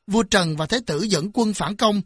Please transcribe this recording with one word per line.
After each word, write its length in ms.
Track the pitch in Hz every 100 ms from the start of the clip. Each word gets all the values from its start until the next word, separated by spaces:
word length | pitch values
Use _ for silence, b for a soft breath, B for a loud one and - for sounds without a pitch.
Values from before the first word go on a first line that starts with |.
| -
vua 160 | 208
Trần 340 | 220 202 170 156
và 100 | 156
Thái 140 | 233 240
tử 160 | 151
dẫn 280 | 214 175 180
quân 200 | 214 220
phản 220 | 202 160 202
công, 260 | 226 208